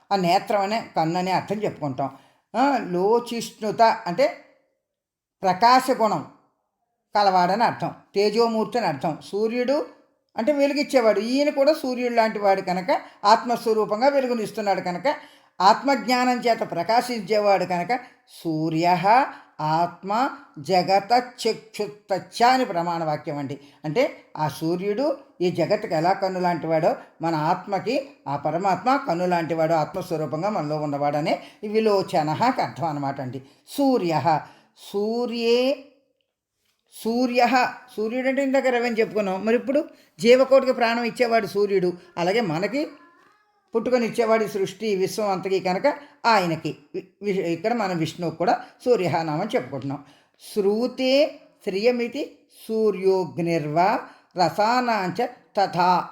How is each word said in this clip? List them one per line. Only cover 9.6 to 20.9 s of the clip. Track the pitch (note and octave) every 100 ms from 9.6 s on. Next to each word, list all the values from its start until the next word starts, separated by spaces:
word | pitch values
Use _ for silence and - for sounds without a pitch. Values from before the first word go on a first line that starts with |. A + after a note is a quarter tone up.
| B3 D4 - - _ _ _ -
అంటే | A3+
వెలుగిచ్చేవాడు, | C#4+ C#4 C#4+ C#4+ C4 A3 G3+
ఈయన | A3+ C4+ D4
కూడా | C#4+ C4+
సూర్యుడు | D#4 C4 B3 B3
లాంటి | A#3 A3 G#3
వాడు | G3+ F#3
కనుక | F#3 F3+ F3+ F4 - - G3+
ఆత్మస్వరూపంగా | A3+ A#3+ A#3 A#3 G#3+ G3+ G#3 C4+
వెలుగునిస్తున్నాడు | C#4 B3+ A#3+ G3+ - G#3 F#3
కనుక | F3+ F3 C4 E4+ - - _ -
ఆత్మజ్ఞానం | F#3 A3 B3+ C4 G3+ B3 B3+ B3
చేత | A#3 A3+
ప్రకాశించేవాడు | G#3 E3+ E3+ A#3 A#3+ A#3 F3+ G#3+ G#3 F#3+ F3+
కనుక | F3 F3 B3 - _ _ -
సూర్యః | E3+ D#3 D#3+ D#3+ F3 F3+ G3 B3 C#4+ - - -
ఆత్మ | D3+ D#3+ F3 - F#3+ A3 C#4 - - -
జగత | C#3 F#3 E3